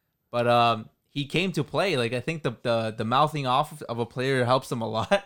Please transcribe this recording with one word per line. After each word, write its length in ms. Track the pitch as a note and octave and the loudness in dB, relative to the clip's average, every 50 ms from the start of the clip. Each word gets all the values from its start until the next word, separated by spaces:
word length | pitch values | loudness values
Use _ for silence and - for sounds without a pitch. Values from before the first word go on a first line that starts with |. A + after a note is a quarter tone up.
| _ _ _ _ _ _ | _ _ _ _ _ _
but, 160 | - A#2+ A#2+ | -2 0 2
um, 440 | A#2+ A#2+ A#2+ A#2 A#2 A#2 G#2+ A2 - _ _ _ _ | 4 4 6 6 4 2 0 -4 -10 _ _ _ _
he 160 | _ C#3+ C#3+ | _ -8 -6
came 260 | C3+ - D#3 F#3 F#3+ D#3 | -4 -2 -2 -2 0 -2
to 120 | D#3+ C#3+ | -2 -4
play. 320 | - - C#3+ F3+ G3+ D#3+ | -2 -2 0 0 0 0
Like, 160 | B2+ A#2 A2+ B2 | 0 0 -2 -2
I 80 | B2 | -4
think 220 | - - E3 D#3 - | -4 -6 -8 -6 -6
the, 80 | C#3 A2 - - | -6 -6 -4 -2
the, 320 | B2 A#2 A#2 A2+ A2+ A2 A#2 | -2 0 0 0 -2 -4 -4
the 60 | A2 | -4
mouthing 420 | A2 B2 C3+ D3+ D3+ D3 D3 C3+ | 0 2 2 2 2 0 -2 -2
off 340 | B2+ B2 C#3 D3+ - D#3+ D3+ - | 0 2 2 0 0 -6 -12 -10
of 160 | - A#2 A#2 | -8 -6 -4
a 60 | A#2 | -4
player 400 | - - B2+ B2+ C3+ C#3 C3 B2 | -4 -4 -4 -2 0 2 2 2
helps 260 | A#2 B2+ C3+ - - | 4 2 2 2 -2
him 120 | C#3 A#2+ A2 | -4 -4 -4
a 40 | A2+ | -4
lot. 360 | G#2+ A2 G#2+ - G3+ G3 - | -2 -4 0 2 0 0 0